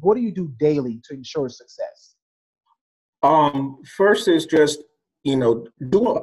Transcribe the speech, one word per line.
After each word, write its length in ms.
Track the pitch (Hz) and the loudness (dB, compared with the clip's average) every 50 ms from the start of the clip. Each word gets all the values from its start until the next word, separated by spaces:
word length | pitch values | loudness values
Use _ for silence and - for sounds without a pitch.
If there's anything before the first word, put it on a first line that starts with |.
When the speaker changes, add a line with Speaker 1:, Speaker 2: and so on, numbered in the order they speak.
Speaker 1:
What 140 | 143 185 220 | 0 0 2
do 60 | 254 | 2
you 120 | 240 226 185 | 0 -4 -4
do 200 | 185 180 156 131 113 | -6 -8 -8 -4 0
daily 420 | 147 151 151 147 131 123 113 117 - - | 0 2 2 0 -2 -4 -6 -10 -12 -16
to 60 | 151 | -18
ensure 340 | 135 127 110 - 160 139 127 | -16 -14 -10 -6 -6 -6 -6
success? 680 | 120 - - _ - - - - - _ _ _ _ _ _ _ _ _ _ _ _ _ _ _ _ _ _ _ _ _ _ _ _ _ - | -8 -12 -20 _ -14 -12 -12 -12 -12 _ _ _ _ _ _ _ _ _ _ _ _ _ _ _ _ _ _ _ _ _ _ _ _ _ 2
Speaker 2:
Um, 600 | 139 156 160 151 147 143 139 135 135 135 - - - - | 2 4 4 4 2 0 -2 -4 -6 -8 -12 -20 -10 -2
first 320 | - 196 202 214 208 - 190 | 2 2 4 2 2 2 2
is 180 | 170 160 - | 2 0 0
just, 360 | - - 156 151 143 147 - - _ _ _ _ _ _ _ - | 2 2 2 4 2 0 -4 -10 _ _ _ _ _ _ _ -4
you 140 | 143 135 | -2 0
know, 300 | 131 127 117 117 113 117 - _ - 143 127 | 2 2 2 0 0 -4 -12 _ -14 -8 -4
do 260 | 139 202 233 220 127 | -2 0 0 0 -2
an 60 | - | -4